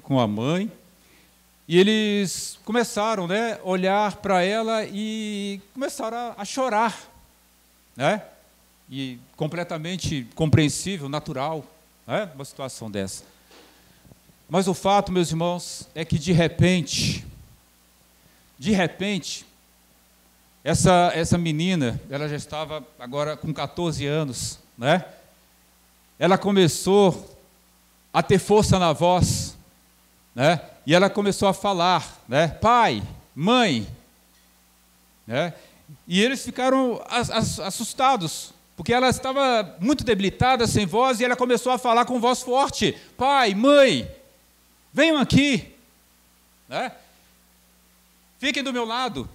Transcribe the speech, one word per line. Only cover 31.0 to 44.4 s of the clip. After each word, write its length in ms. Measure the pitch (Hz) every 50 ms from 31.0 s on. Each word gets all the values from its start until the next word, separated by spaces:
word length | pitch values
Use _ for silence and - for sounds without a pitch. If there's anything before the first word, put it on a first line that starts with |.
| 196 190
começou 360 | - 214 202 202 180 - 208
a 60 | 196 190
falar, 680 | - - 202 196 170 170 180 180 160 123 - - - _
né? 200 | - 120 143 170
"Pai, 560 | 160 - - - 214 240 240 226 180 127 101 95 - - - _ _ _
mãe", 520 | 127 156 202 247 254 233 196 135 113 101 - - - _ _ _ _ _ _ _ _ _ _ _ _ _ _ _ _ _ _ _ _ _ _ _ _ _
né? 260 | 107 113 135 170 175 - - - - _ _ _ - 151 _ _
E 140 | - 170 190
eles 220 | 214 254 269 - -
ficaram 580 | 247 - - 254 262 262 262 262 247 220 - -
as-, 220 | - - 247 233 -
as-, 300 | - 226 220 - - -
assustados, 920 | 165 190 - - 233 - - - 262 262 269 233 170 156 - - - - - _ _ _ _
porque 160 | - 165 -
ela 160 | 233 247 254
estava 680 | 254 - - - 254 262 277 277 262 247 226 208 160 - -
muito 240 | 175 247 302 - -
debilitada, 640 | 240 - 190 294 294 - - 247 254 262 247 233
sem 200 | 202 - 190 208
voz, 320 | 170 165 226 254 262 254 202
e 60 | 247
ela 100 | 247 247
começou 360 | 247 254 247 247 226 - 247
a 60 | 254
falar 260 | 247 247 247 233 233 240
com 140 | 233 254 247
voz 220 | 214 240 254 -
forte: 520 | - 262 247 262 277 285 - - 220 160 - - - - _
"Pai, 380 | - 240 269 285 269 254 208 196
mãe, 560 | 196 233 277 294 285 269 254 165 123 101 - - - - _ _ _